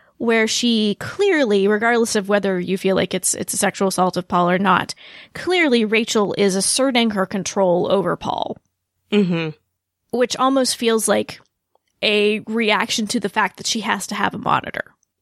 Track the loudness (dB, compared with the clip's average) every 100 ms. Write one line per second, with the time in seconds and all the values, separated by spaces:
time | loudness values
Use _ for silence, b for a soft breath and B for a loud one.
0 | b b 0 2 2 0 0 2 0 -2
1 | -6 0 2 2 2 2 2 2 2 2
2 | 2 0 0 0 0 -2 -2 -2 0 0
3 | 0 -2 -4 -4 -6 -2 -2 0 -2 2
4 | 0 -2 -2 0 2 2 4 2 0 -10
5 | B B B -8 -2 2 4 4 2 0
6 | 0 0 0 2 2 2 0 0 2 2
7 | 2 0 -2 -4 -4 0 2 2 2 0
8 | 0 -4 -4 -4 -6 -8 _ _ _ _
9 | -2 0 2 0 -4 -8 _ _ _ _
10 | _ -2 -2 0 0 2 0 0 0 0
11 | 2 0 -2 -10 _ _ _ _ _ -4
12 | 0 2 2 0 -4 -2 0 0 0 -4
13 | -2 -2 -2 -2 -2 -2 -6 -6 -4 -4
14 | -4 -4 -4 -4 -2 -2 -4 -10 -12 _
15 | _ _